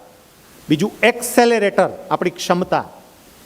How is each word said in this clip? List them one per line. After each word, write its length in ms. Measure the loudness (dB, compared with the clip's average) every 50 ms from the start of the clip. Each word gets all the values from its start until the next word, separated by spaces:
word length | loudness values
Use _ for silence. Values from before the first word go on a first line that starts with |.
| -20 -20 -20 -20 -20 -20 _ -20 -20 -20 -20 -20 -4 -2
બીજું 220 | 0 0 0 -2 -2 2 2
એક્સેલરેટર, 840 | 2 2 0 -4 -2 2 4 4 4 4 2 0 0 2 0 0 0 -2 -8 -8 -6
આપણી 180 | -4 -4 -2 -4
ક્ષમતા, 540 | -4 -4 -2 -2 0 0 0 0 -2 -2 -2 -6 -12 -20 -20 -20 -20 -20 -20 -20 -20 -20 -20